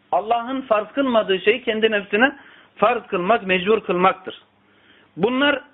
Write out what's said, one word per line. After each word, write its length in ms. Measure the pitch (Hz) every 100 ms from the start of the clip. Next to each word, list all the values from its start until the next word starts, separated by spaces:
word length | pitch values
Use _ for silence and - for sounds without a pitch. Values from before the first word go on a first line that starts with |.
| _
Allah'ın 500 | 175 214 233 233 269
farz 260 | 262 214 202
kılmadığı 520 | 277 269 226 185 190
şeyi 240 | 208 208
kendi 280 | 240 220 220
nefsine 440 | 208 190 208 269 285 - - _ -
farz 320 | 214 240 -
kılmak, 380 | 190 180 226 190
mecbur 380 | 185 180 220
kılmaktır. 580 | - 180 190 180 - - _ _ _ _ _ _ _ -
Bunlar 440 | 208 254 285 254 -